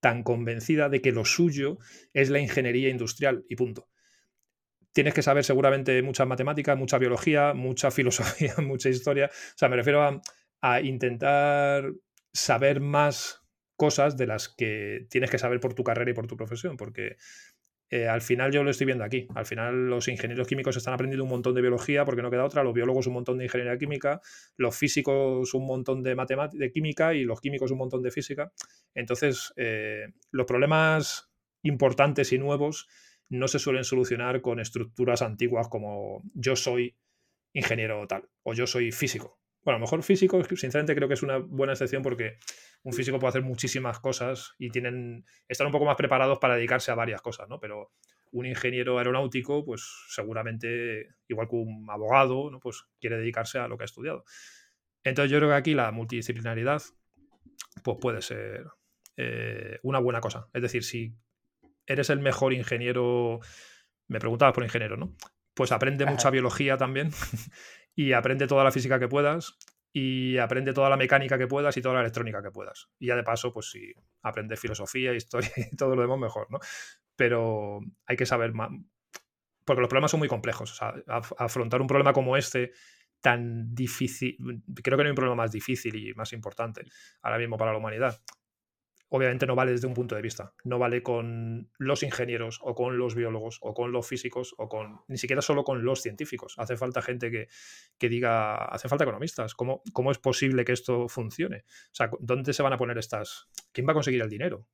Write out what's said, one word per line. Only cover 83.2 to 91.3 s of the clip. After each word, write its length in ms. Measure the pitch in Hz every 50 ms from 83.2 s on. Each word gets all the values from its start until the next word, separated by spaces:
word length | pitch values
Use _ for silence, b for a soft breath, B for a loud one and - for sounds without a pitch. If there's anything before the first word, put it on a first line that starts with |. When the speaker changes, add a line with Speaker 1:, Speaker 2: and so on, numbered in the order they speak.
Speaker 1:
tan 540 | _ 131 120 120 120 120 117 117 113 113 117
difícil, 640 | 120 127 120 - - - 120 - - 127 127 123 - - 123 123 113 - - 131 -
creo 160 | - 131 127
que 60 | 135 147
no 60 | 147
hay 20 |
un 60 | 143
problema 260 | 131 131 127 123 120 117
más 80 | 113
difícil 460 | 110 110 - - 131 120 - 117 107
y 180 | 110 104 107 107
más 180 | 113 113 - -
importante 520 | 113 107 101 98 - 117 117 113 - - B B B B B B B B
ahora 160 | 117 113 113
mismo 180 | 120 117 113
para 160 | 107 110 110 110
la 60 | 107
humanidad. 440 | 107 110 110 110 127 127 117 - _ - - _ _ _ _ _ _ _ _ _ _ _ _ _ _ _
Obviamente 360 | - 131 131 127 123 127 139
no 80 | 131 110
vale 180 | 123 131 127 123
desde 140 | 120 120
un 80 | 131 123
punto 200 | 117 123 120 117
de 60 | 107
vista. 320 | 107 113 - - - - _ _ -
No 140 | 127 127 123
vale 240 | 123 120 120 123 123
con 680 | - 120 117 117 117